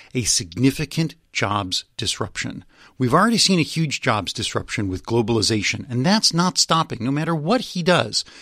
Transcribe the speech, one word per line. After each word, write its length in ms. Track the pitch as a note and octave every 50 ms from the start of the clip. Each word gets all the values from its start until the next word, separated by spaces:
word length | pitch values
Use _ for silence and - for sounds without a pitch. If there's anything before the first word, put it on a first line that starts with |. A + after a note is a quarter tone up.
| - - -
a 80 | C3 A2
significant 920 | - - - G#2+ E2+ - - A#2+ C3+ B2+ - D#3 - - - E3 D#3+ - - _ _ -
jobs 500 | - - G2+ G#2 G#2 G2+ F#2 F#2 - - - _ -
disruption. 680 | A2+ F#2 - - A2 - - - - - - - - _ _ _ - - _ -
We've 160 | B2+ B2 A#2+
already 240 | E3 G3 A#3 A#3 G3+
seen 220 | - - F#3+ F3
a 40 | D#3
huge 360 | - - D#3+ E3 D3 B2 -
jobs 320 | - C3+ A#2 G#2 F#2+ -
disruption 560 | - - A#2+ - - A2 F#2+ - - - G#2 F#2+
with 180 | F#2 F#2 -
globalization, 800 | - A2+ A#2+ A#2 G#2+ A#2 A2+ G2+ G2+ A2+ G#2+ F#2+ - - - - -
and 160 | B2 A#2+ B2+
that's 280 | E3+ G3+ A3 - - -
not 240 | E3 F3 F#3 F3 -
stopping. 420 | - - E3+ E3 D#3 - B2 A#2
No 100 | A2 B2+
matter 240 | C#3 D3 D#3+ D#3+ E3+
what 240 | D#3+ C#3+ D#3+ A3+ B3+
he 220 | - - - F3+ E3
does, 400 | E3 F3+ D3+ A#2 G#2+ A2 - - - - -